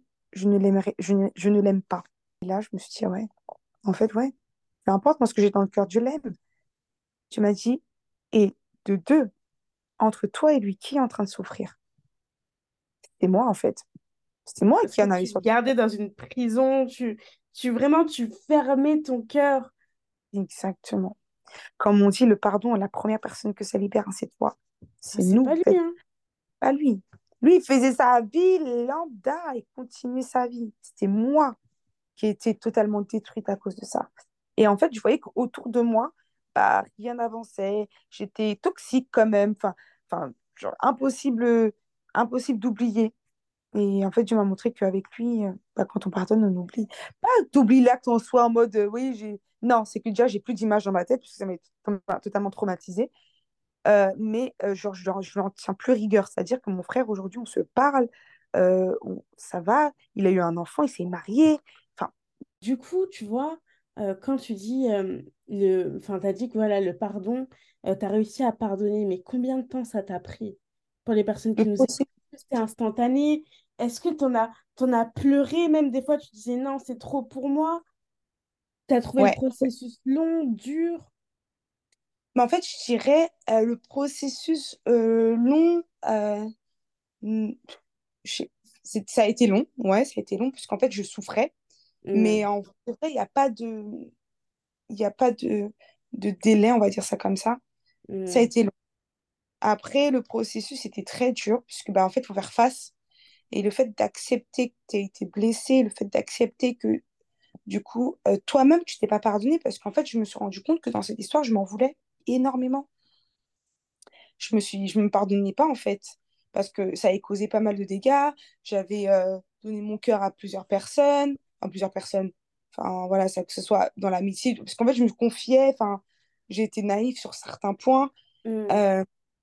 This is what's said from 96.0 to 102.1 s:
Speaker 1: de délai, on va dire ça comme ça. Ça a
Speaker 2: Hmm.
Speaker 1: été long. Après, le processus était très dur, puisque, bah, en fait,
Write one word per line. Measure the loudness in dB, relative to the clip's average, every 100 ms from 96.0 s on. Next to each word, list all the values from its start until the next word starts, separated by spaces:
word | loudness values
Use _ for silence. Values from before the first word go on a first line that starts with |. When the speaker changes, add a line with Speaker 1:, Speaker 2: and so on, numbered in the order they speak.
| _
Speaker 1:
de | -6 -6
délai, | 0 4 6 6
on | 4
va | 2
dire | 0
ça | -6 -4
comme | -4 -2
ça. | -2 -4 _ _ _ _ -12 -8 0
Ça | 2
a |
Speaker 2:
Hmm. |
Speaker 1:
été | 4 2
long. | 0 _ _ _ _ _ _ _ _ -4
Après, | 0 0 0 2 2
le | 0
processus | -2 -6 -6 -8 -10 -12 -12
était | -12
très | -10 -2 -2
dur, | -2 -2 -2 -4
puisque, | -14 -2
bah, | 0
en |
fait, | 2